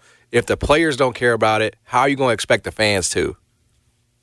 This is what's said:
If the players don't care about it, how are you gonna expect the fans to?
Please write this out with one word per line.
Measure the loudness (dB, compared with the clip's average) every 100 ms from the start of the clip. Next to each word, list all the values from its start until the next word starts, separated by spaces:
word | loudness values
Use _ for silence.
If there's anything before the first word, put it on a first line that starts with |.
| _ _ _
If | -2 -2
the | -2
players | 2 2 2 0
don't | -2 0
care | 0
about | 2 2 0
it, | -2 -6 _
how | 0
are | 0
you | 0
gonna | 0
expect | -2 0 -2
the | -2
fans | -2 0 0 -2
to? | -2 -4 -6 _ _ _ _ _ _ _ _